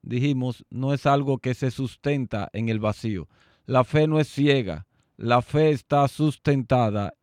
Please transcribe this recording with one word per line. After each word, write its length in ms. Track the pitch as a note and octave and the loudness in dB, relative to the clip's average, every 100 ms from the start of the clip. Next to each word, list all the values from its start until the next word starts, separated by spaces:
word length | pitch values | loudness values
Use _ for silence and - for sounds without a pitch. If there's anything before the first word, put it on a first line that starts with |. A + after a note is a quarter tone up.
dijimos, 640 | - B2 C#3 C3 B2+ A#2+ - | -6 -2 0 -2 -4 -10 -12
no 240 | - C3 | -6 -2
es 120 | C#3+ D3 | 0 2
algo 320 | C#3+ C#3 C3 | 2 2 -2
que 160 | B2+ | -4
se 180 | B2+ C3 | -4 -4
sustenta 760 | - C3 - C#3+ C#3+ A#2+ G#2+ - | -4 -8 -6 -4 -2 -2 -6 -6
en 160 | - A#2 | -4 -2
el 140 | A2 | -2
vacío. 480 | G#2 G#2 A2+ G2 D#2 _ _ _ - | -2 -2 -4 -6 -8 _ _ _ -2
La 200 | B2+ B2 | 0 2
fe 200 | D3+ D#3 | 2 2
no 140 | D#3 | 2
es 80 | D3+ | 0
ciega. 580 | - C#3+ C#3 G2+ D#2+ - _ _ - | 0 2 2 0 -8 -12 _ _ -8
La 260 | A#2 A#2+ | 0 0
fe 280 | - D3 D#3 | 2 2 2
está 360 | D3 - C#3+ C#3+ | 0 0 2 2
sustentada 1040 | - D3+ - - C#3+ A#2+ B2+ A2+ G#2 G2+ - | 2 -2 0 0 0 2 2 2 0 -4 -8